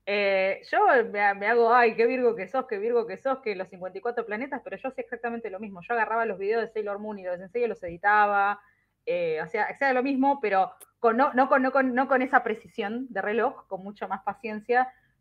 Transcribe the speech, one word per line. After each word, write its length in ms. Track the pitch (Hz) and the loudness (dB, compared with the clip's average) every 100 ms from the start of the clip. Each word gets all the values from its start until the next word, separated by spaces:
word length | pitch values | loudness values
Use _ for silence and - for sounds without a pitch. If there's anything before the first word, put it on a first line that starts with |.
Eh, 560 | - 208 202 190 190 190 - | -4 0 2 2 0 -2 -2
yo 160 | 339 415 269 | 2 4 4
me, 300 | 208 202 202 | 2 0 0
me 120 | 196 202 | 2 2
hago, 260 | 240 226 | 4 6
"Ay, 220 | 240 233 | 6 4
qué 100 | 190 | 4
Virgo 300 | 233 262 240 | 0 2 0
que 140 | 190 185 | 0 -4
sos, 180 | 262 254 | -4 -4
qué 120 | 202 | -4
Virgo 280 | 220 240 180 | -2 0 -2
que 100 | 190 | -4
sos, 220 | 269 262 | -4 -4
que 160 | 226 | -4
los 140 | 190 185 | -6 -8
cincuenta 280 | 185 185 190 | -12 -12 -8
y 40 | |
cuatro 260 | 240 233 226 | -6 -6 -6
planetas", 340 | 208 269 269 | -6 -8 -10
pero 120 | - 196 | -10 -10
yo 120 | 262 | -10
hacía 160 | 254 | -10
exactamente 460 | 233 233 240 233 226 | -10 -8 -8 -8 -10
lo 100 | 190 | -10
mismo. 200 | 214 185 | -12 -12
Yo 120 | - | -4
agarraba 320 | 240 214 226 226 | -2 0 -2 -2
los 100 | 185 | -4
videos 260 | 196 233 | -2 -2
de 60 | 226 | -2
Sailor 300 | 220 202 202 | -6 -6 -8
Moon 220 | 214 202 | -8 -10
y 20 | |
los 120 | 180 | -8
de 100 | 180 | -10
Sensei 180 | 190 240 | -8 -4
y 60 | 233 | -4
los 120 | 196 | -4
editaba, 760 | 180 170 202 208 208 202 196 202 _ _ _ _ - | -10 -2 4 4 6 4 2 -2 _ _ _ _ -4
eh, 320 | 175 170 156 | -2 0 -2
hacía, 280 | 165 214 214 | -2 -2 -2
hacía 260 | - 277 | 0 0
lo 100 | 254 | 2
mismo, 380 | 262 269 277 277 | 0 2 2 2
pero 320 | 214 190 185 - - _ | 2 2 2 -2 -20 _
con, 180 | 233 226 | 2 4
no, 160 | 277 | 2
no 160 | 247 269 | 4 4
con, 140 | 277 | 4
no 80 | 262 | 4
con, 240 | 269 262 | 2 2
no 140 | 240 262 | 0 2
con 140 | 262 | 2
esa 200 | 254 254 | 2 0
precisión 640 | 240 220 - - 208 233 262 | 0 -6 -10 -8 -8 -8 -8
de 140 | 196 | -6
reloj, 460 | 202 220 240 - - | -2 0 0 -2 -12
con 160 | 190 | -12
mucha 240 | 190 208 196 | -12 -12 -8
más 160 | 196 | -8
paciencia, 680 | - 196 226 214 214 240 254 - _ _ | -8 -8 -8 -8 0 2 0 -4 _ _